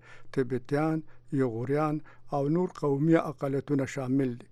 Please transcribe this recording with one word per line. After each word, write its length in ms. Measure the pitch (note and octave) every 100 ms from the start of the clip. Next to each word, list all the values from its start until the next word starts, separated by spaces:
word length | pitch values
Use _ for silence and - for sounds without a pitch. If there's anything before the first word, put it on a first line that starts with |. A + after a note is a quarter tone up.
| - - - C#3
تبتیان، 640 | C3+ B2+ - C#3+ D#3 D#3+ - - - C#3 C3
یغوریان 600 | A2+ B2+ D3 D#3 D3+ - - - C#3+
او 80 | C#3+
نور 240 | E3 F3+ -
قومي 360 | D3 C#3 D#3+ E3 -
اقلیتونه 680 | - C#3 C3+ - C#3+ B2+ C#3+
شامل 400 | B2+ C#3 C3 A#2
دي. 80 | -